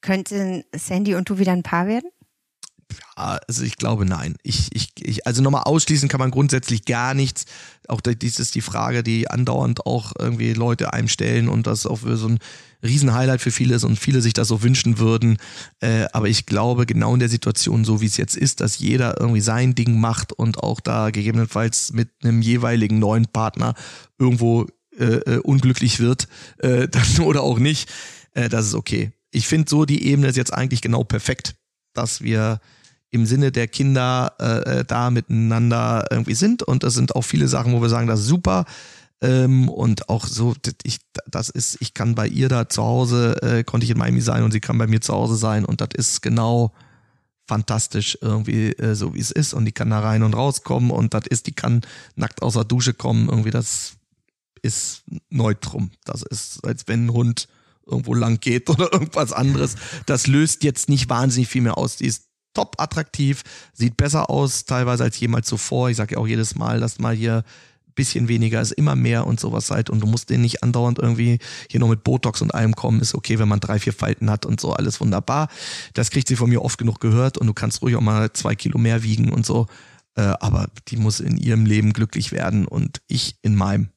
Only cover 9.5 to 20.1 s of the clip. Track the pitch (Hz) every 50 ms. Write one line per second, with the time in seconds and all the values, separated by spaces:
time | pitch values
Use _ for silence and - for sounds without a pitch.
9.5 | 120 127 131 120 120 - - - 123 120 107 104 - - 120 117 117 113 113 117
10.5 | 113 110 117 120 120 120 - - - 117 113 113 - - - 117 117 117 117 117
11.5 | - 113 113 113 110 110 - 117 117 107 117 117 117 113 110 113 117 110 - -
12.5 | - - - - _ _ - 113 127 147 143 131 113 123 131 131 131 123 - 127
13.5 | - - 127 127 120 120 113 117 110 107 - - 139 127 113 117 110 - 113 104
14.5 | 113 104 107 120 131 127 - 117 117 107 113 110 113 113 113 117 113 107 - -
15.5 | - - - - _ _ - 117 113 113 107 - - 117 110 101 113 - - -
16.5 | - 101 107 123 123 120 120 117 113 110 107 110 123 127 120 113 117 113 - 110
17.5 | 104 - - 113 110 113 110 110 110 104 110 110 104 - - - - - - 135
18.5 | - - - 110 - - - 101 117 131 123 117 - - - 120 117 107 98 107
19.5 | 113 120 127 127 123 120 117 120 117 113 110 113